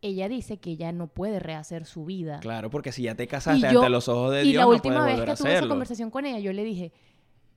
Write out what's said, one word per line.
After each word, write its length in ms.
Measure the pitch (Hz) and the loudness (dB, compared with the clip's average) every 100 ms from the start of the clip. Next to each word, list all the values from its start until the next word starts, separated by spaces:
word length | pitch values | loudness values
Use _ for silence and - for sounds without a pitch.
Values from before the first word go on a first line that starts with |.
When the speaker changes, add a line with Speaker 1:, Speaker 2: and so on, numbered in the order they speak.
Speaker 1:
ella 280 | 208 190 190 | -4 -4 -4
dice 280 | 254 - 208 | -6 -8 -10
que 120 | 175 | -8
ella 220 | 160 165 | -8 -6
no 140 | 175 165 | -6 -8
puede 320 | - 196 208 | -6 -4 -4
rehacer 440 | - 160 151 170 165 | -6 -10 -10 -12 -12
su 200 | - 156 | -12 -10
vida. 340 | 190 160 147 | -6 -6 -8
Speaker 2:
Claro, 300 | 113 113 110 | -8 -6 -4
porque 240 | 135 139 | -6 -6
si 100 | 123 | -6
ya 120 | 120 110 | -6 -4
te 120 | 120 | -6
casaste 400 | 139 147 143 131 | -4 2 4 6
Speaker 1:
Y 60 | |
yo, 60 | 123 | 6
Speaker 2:
ante 80 | 127 | 6
los 180 | 123 120 | 4 2
ojos 240 | 120 127 | 0 2
de 140 | 139 285 | 2 4
Speaker 1:
y 60 | |
Speaker 2:
Dios, 100 | - | 6
Speaker 1:
la 20 | |
Speaker 2:
no 60 | 247 | 8
Speaker 1:
última 260 | 233 269 269 | 6 4 2
Speaker 2:
puedes 100 | 294 | 2
Speaker 1:
vez 80 | 254 | 0
Speaker 2:
volver 100 | 233 | -2
Speaker 1:
que 60 | |
Speaker 2:
a 40 | 294 | -2
Speaker 1:
tuve 140 | 277 | 2
esa 80 | 349 | 2
Speaker 2:
hacerlo. 120 | 302 | 2
Speaker 1:
conversación 400 | 277 254 233 226 | -2 -4 -6 -6
con 140 | 262 285 | -6 -4
ella, 140 | 233 | -4
yo 140 | 202 | -4
le 100 | 196 | -4
dije, 300 | 214 190 170 _ _ _ _ _ _ | -4 -6 -8 _ _ _ _ _ _